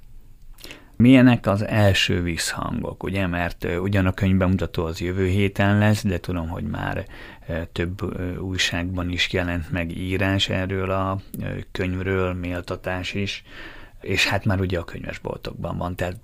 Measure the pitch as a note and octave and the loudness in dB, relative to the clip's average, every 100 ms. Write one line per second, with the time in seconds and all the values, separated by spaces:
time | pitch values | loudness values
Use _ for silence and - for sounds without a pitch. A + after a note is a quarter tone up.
0 | - - - - - - - - - - | -18 -18 -20 -20 -18 -18 -18 -18 -6 6
1 | A#2+ C3 B2+ A#2 G#2+ G2+ G#2+ G#2+ G2+ F#2 | 10 10 10 8 4 2 2 4 6 6
2 | - F2+ F2 E2 - - - D#2+ - - | 2 2 0 -2 -4 -4 -4 -4 -6 -6
3 | - F#2+ F#2 F2 F2 - F2+ F2 G2 G2+ | -4 -2 -2 0 -2 -4 -4 -2 0 2
4 | F#2 - G2 F#2+ F#2 F#2+ E2 - E2 E2 | 2 2 4 4 4 2 0 -2 -4 -2
5 | F2 F#2+ F#2 G2 G2 - G2+ G#2 G#2 G#2+ | -2 0 2 2 2 2 4 6 6 4
6 | G#2 F2 - F2 D#2+ F#2 F2+ F#2 F#2+ F#2 | 2 -2 -2 -4 -4 -6 -6 -4 -4 -6
7 | F#2 - - - - E2 E2+ - F2 F#2 | -8 -14 -18 -16 -8 -6 -6 -4 -4 -4
8 | - - F2+ E2+ F#2 F#2 - F2+ F2+ F#2 | -6 -4 -6 -6 -4 -2 -2 -2 -2 -4
9 | F2 F2 - F#2 F2 F2 D#2+ F2+ E2 E2+ | -2 -2 0 0 -2 -2 -4 -4 -4 -4
10 | F#2 F#2 F#2+ G2 - G2 F#2 F#2+ F#2 F#2+ | -4 0 2 2 0 -2 -2 -2 -2 0
11 | F#2+ G2 - - G2 F#2+ - - F2+ F#2 | -2 -4 -6 -8 -8 -8 -8 -6 -4 -2
12 | F#2 F#2+ F#2 F2+ F2 F2+ F2 F2+ F#2 F#2 | 0 0 0 -2 -4 -6 -6 -8 -4 -6
13 | F2 G2+ G2 - - - - - - - | -4 -4 -4 -6 -12 -16 -16 -16 -18 -12
14 | - G2 - G2+ A2 F#2+ F#2 E2+ E2 - | -4 0 0 0 0 0 0 -2 -4 -10
15 | - - - - - - F2 F2+ F2 F2+ | -10 -10 -8 -8 -10 -8 -6 -4 -4 -4
16 | F2+ F#2 | -6 -6